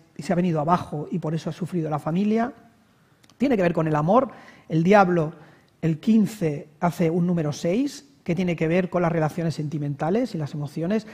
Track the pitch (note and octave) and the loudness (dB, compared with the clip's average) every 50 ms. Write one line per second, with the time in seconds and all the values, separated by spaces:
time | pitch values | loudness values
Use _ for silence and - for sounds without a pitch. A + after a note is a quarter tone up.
0 | - _ _ - - - F#3 E3+ F3+ F#3 E3 D#3 C#3+ D#3+ F3 F3 - - - D3+ | -20 _ _ -10 -4 -2 0 2 2 2 2 0 2 2 2 0 0 -2 -8 -8
1 | D3+ - - F3+ - D#3 D#3 D#3+ - F3 D#3 - F3 D#3 - F3+ D#3 D3+ D3+ C#3+ | -6 -4 -6 -4 -4 -2 -4 -4 -4 -6 -8 -6 -8 -6 -4 -4 -4 -2 -4 -4
2 | - D#3+ D#3 F3 G#3 G#3 G#3+ A3+ A#3 B3 - - - - _ _ _ _ _ _ | -2 -2 0 0 2 2 2 2 0 -2 -4 -10 -20 -20 _ _ _ _ _ _
3 | _ _ _ _ _ - _ - A#3 C#4+ C4 F#3+ F#3 E3+ E3+ E3+ D#3+ D#3+ D#3 D3 | _ _ _ _ _ -16 _ -2 0 2 2 2 2 2 2 2 0 0 2 2
4 | D3+ E3 - - - A3 - - - - - - - - - D#3+ E3 F3+ G3+ G#3 | 2 4 4 4 4 2 -4 -12 -20 -20 -20 -20 -10 -2 0 2 4 6 6 6
5 | G3 F3+ F3+ E3+ D#3 D3+ E3 - - - - - _ _ _ _ - D#3+ D#3+ D3+ | 6 6 4 0 0 -2 -4 -12 -20 -20 -20 -20 _ _ _ _ -2 -2 -2 0
6 | - - A3 A3 G#3 E3+ - - F3 D#3+ D3 D3 - - - - - F3 D#3+ - | 2 4 4 4 4 2 0 -2 -4 -4 -4 -4 -8 -14 -10 -4 -2 -2 0 2
7 | F3+ D#3+ E3 F3+ E3+ F3+ F3+ E3+ D#3 D3 C#3+ - - E3+ F3 A3+ C#4 C#4+ - - | 0 0 2 2 0 0 0 0 0 -2 -4 -4 -2 -2 0 0 -2 -2 -4 -10
8 | - - _ _ - - E3+ D#3 F#3+ F3+ E3+ D#3 E3 D#3+ E3 F#3 F#3 F3 - F3 | -20 -20 _ _ -6 -4 -2 -2 0 -2 0 0 0 0 2 0 0 0 0 0
9 | F3+ E3 E3+ E3+ D#3 D3+ - - E3 E3 C#3+ - D3+ D3 D3+ D3+ D3 C#3+ C#3+ C3+ | 0 0 0 0 0 -2 -2 -2 -4 -4 -2 -4 -6 -6 -6 -6 -4 -6 -4 -4
10 | D3+ D#3 F#3 A3+ C4 A#3+ - E3 D#3 C#3 - D3+ D3 C3+ - D#3+ D#3+ E3+ G#3 A3+ | -2 -2 0 0 -2 -2 -4 -6 -8 -6 -8 -8 -8 -8 -6 -6 -4 -2 -2 -2
11 | G#3+ - | -4 -6